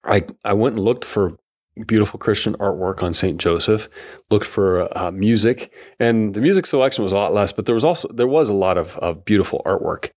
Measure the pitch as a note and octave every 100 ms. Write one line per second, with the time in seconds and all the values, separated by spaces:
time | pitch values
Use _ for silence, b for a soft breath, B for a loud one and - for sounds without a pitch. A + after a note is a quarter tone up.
0 | - G2+ - - G#2 G#2 A#2+ A2 G2 A#2+
1 | - G#2 F#2 - _ _ _ - A2 A2
2 | G#2 - - G2+ A2+ - G2+ F2+ F#2 F#2+
3 | F2+ E2+ F#2 D2+ F2 E2+ - G#2+ - B
4 | B B _ G#2+ - - F#2+ F2+ F2 -
5 | F#2 F#2+ G#2 A2+ A2 B2 - B B _
6 | A#2 A2+ G#2+ G2+ C#3+ G3 - C#3 C3 -
7 | G2 G2 F#2+ G2+ G2+ - G2+ A2+ D3+ E3
8 | - A#2 B2 D3+ C3 G2+ F#2+ F2+ D#2+ -
9 | F2 E2 - G#2 - - - G2 E2+ E2
10 | -